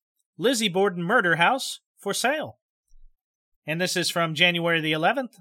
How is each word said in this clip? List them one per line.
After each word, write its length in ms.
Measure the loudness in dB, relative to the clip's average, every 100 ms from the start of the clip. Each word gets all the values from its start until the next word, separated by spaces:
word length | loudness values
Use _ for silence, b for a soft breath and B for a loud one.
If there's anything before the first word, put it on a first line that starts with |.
| _ _ _ -2
Lizzie 320 | 0 0 0
Borden 340 | 0 0 0
Murder 340 | 0 2 2 2
House 420 | 2 2 -4 -12 _ _
for 160 | -8
Sale. 440 | -2 -2 -2 -6 -12 _ _ _ -20 -20 _ _ _ _ _ -8
And 140 | -4
this 160 | -2 -2
is 140 | -2
from 260 | 0 -2 2
January 460 | 2 2 0 0
the 100 | 0
eleventh, 460 | 0 0 0 -4 _